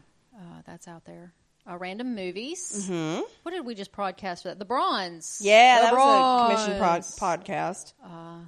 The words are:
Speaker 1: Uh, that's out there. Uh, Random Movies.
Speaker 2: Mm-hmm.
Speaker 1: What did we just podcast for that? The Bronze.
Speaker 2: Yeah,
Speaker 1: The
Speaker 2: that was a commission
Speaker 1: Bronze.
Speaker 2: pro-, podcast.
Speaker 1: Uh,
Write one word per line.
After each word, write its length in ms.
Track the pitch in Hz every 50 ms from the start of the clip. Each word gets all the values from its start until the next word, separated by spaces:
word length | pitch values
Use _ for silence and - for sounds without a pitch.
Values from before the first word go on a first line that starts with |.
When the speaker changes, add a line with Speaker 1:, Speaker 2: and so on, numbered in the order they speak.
| 147 _ _ _ _ _ 254
Speaker 1:
Uh, 260 | 226 180 170 165 165 160 -
that's 200 | 170 170 - -
out 180 | 170 165 _
there. 280 | 175 170 170 175 180 _ _ _ _ _ _ _ 226
Uh, 100 | 180 175
Random 360 | 185 180 190 214 247 262 240
Movies. 760 | 208 185 180 175 196 226 269 339 370 - - - 208 196 185
Speaker 2:
Mm-hmm. 340 | 180 170 160 156 165 208 370 494 _ _ _
Speaker 1:
What 80 | 339
did 140 | 349 370 294
we 80 | 233 233
just 200 | 196 196 - _
podcast 500 | - 202 190 185 - - 190 175 175 -
for 60 | 185
that? 100 | - -
The 60 | 202
Bronze. 760 | 185 233 277 339 381 311 220 190 175 170 165 160 - - -
Speaker 2:
Yeah, 360 | 208 196 214 220 240 254 254 233
Speaker 1:
The 40 | 226 226
Speaker 2:
that 60 | 247
was 560 | 254 269 277 277 269 262 262 254 247 240 233
a 40 | 226
commission 220 | 220 214 208 202 196
Speaker 1:
Bronze. 360 | 208 175 170 170 175 - - -
Speaker 2:
pro-, 100 | 208 185
podcast. 640 | 170 - 185 - 160 151 160 160 185 - - - _ _ 269
Speaker 1:
Uh, 360 | 185 170 165 165 165 170 170 170